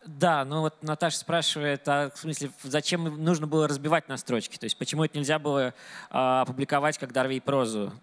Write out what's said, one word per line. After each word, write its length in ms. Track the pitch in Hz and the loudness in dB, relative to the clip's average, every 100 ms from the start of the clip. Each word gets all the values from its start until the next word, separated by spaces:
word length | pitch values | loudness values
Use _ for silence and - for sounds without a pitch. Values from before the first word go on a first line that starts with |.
| - | -18
Да, 380 | 143 175 151 | 0 2 2
ну 160 | 135 151 | 2 0
вот 220 | 156 - | 0 -2
Наташа 340 | 151 151 170 - | -6 -2 -2 -2
спрашивает, 680 | - 170 - 156 147 139 - | -2 0 0 0 0 -2 0
а 220 | 143 143 | 0 0
в 40 | - | -4
смысле, 320 | 160 151 143 - | -8 -6 -6 -8
в-, 60 | 139 | -4
зачем 380 | 147 143 180 165 | -2 0 0 -2
им 160 | 151 | 0
нужно 240 | 160 170 151 | 2 2 2
было 200 | 156 151 | 2 2
разбивать 400 | 139 147 165 - | 0 0 0 0
на 80 | 131 | -6
строчки? 400 | - 120 - - | -2 -2 -2 -6
То 80 | 117 | -4
есть 120 | 151 | -4
почему 280 | - 151 156 | -4 0 0
это 120 | 151 | 0
нельзя 220 | 139 156 | 0 0
было, 340 | 147 139 127 - - - - | 2 0 0 -4 -14 -18 -4
а, 320 | - 131 127 | 0 4 4
опубликовать 560 | 127 131 139 143 147 151 | 2 -2 0 2 2 0
как 160 | 131 | -2
«Дорви 260 | 123 131 135 | 0 0 0
прозу»? 540 | - 139 117 110 98 107 | 0 2 2 0 -4 -6